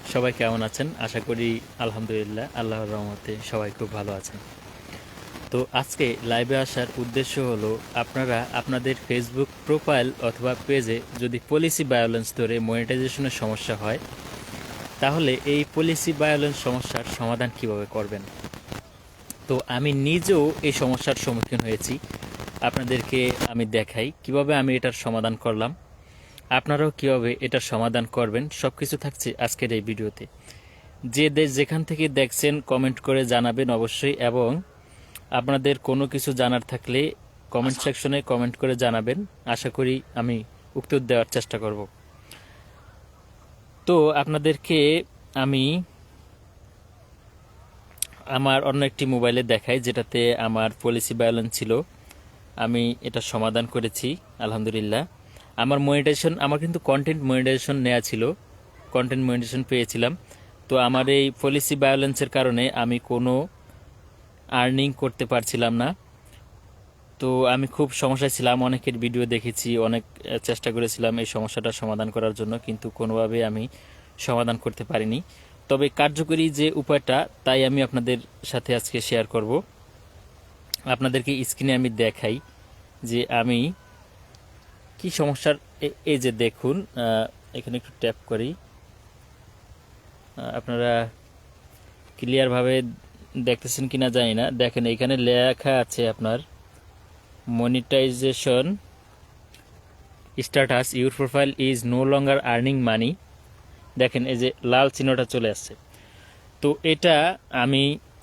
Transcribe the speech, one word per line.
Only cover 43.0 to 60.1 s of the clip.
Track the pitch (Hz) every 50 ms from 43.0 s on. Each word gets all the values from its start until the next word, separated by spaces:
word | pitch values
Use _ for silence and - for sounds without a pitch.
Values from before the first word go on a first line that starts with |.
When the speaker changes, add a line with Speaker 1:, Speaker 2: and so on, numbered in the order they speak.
| - - - - - - - - - - - - - - - - -
Speaker 1:
তো | - 175 165 151 151
আপনাদেরকে | 151 147 139 147 151 151 147 156 151 - - - 170 156 143 147 160 170 - - - - - - -
আমি | 135 131 135 139 131 131 143 160 180 175 - - - - - - - - - - - - - - - - - - - - - - - - - - - - - - - - - - - - - - - - - - - - - - - -
আমার | - 135 131 135 135 135 139 143
অন্য | 139 131 143 143
একটি | 127 - - -
মোবাইলে | 135 131 123 120 120 120 127 123
দেখাই, | 117 117 104 - - 123 131
যেটাতে | 117 123 117 120 113 - - 123 117 120 117
আমার | - 113 113 113 110 110 110 - -
পলিসি | - 120 120 117 - - 117
ভায়োলেন্স | 117 117 117 117 117 110 113 -
ছিল, | - 113 110 113 127 165 - - - - - - - - - - - - - -
আমি | - 113 113 120 120 117 117 120 -
এটা | - 123 - 117
সমাধান | - - - 113 110 113 110 117 117
করেছি | 117 - 123 113 110 - - - 127 160 180 - - - -
আলহামদুলিল্লাহ। | 113 107 110 110 107 113 110 110 107 104 107 123 165 - - - - - - - - - -
আমার | - 117 131 143 143
মনিটাইজেশন, | 143 139 143 143 139 151 147 - - 165 170 -
আমার | 143 143 147 147
কিন্তু | 160 170 170 170
কন্টেন্ট | - - 135 139 139 160 156 156 139
মনিটাইজেশন | 131 131 131 127 131 131 127 - - 139
নেয়া | 135 127 123 120 120
ছিল, | 113 - - 110 113 135 185 - - - - - - - - - - -
কন্টেন্ট | - 127 127 123 131 131 131
মনিটাইজেশন | 127 123 123 120 113 123 135 127
পেয়েছিলাম। | - 131 123 117 - - - 117 127